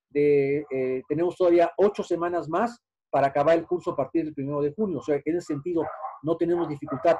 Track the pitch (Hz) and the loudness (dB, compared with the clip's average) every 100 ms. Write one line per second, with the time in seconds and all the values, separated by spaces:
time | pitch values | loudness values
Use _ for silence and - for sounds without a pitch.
0 | _ 143 147 143 139 143 147 131 131 131 | _ 2 4 4 2 0 -2 -4 -2 -4
1 | - 151 175 156 180 170 170 - 202 202 | -4 -2 -2 2 4 6 4 2 0 0
2 | 190 170 175 175 147 165 233 233 _ _ | -4 -2 -2 -4 -2 -2 -2 -6 _ _
3 | _ 143 139 143 143 165 165 175 175 160 | _ 0 2 2 4 2 2 -4 -4 -4
4 | 131 170 156 151 139 147 147 147 214 143 | -2 -2 -4 -6 -6 -2 -2 -2 -4 -4
5 | 135 147 151 175 175 147 160 170 151 - | -2 -2 0 -4 -4 -6 -4 -4 -4 -6
6 | - - 151 165 170 175 160 143 151 135 | -12 -8 -4 -2 0 0 -2 -6 -8 -2
7 | 170 165 | 2 0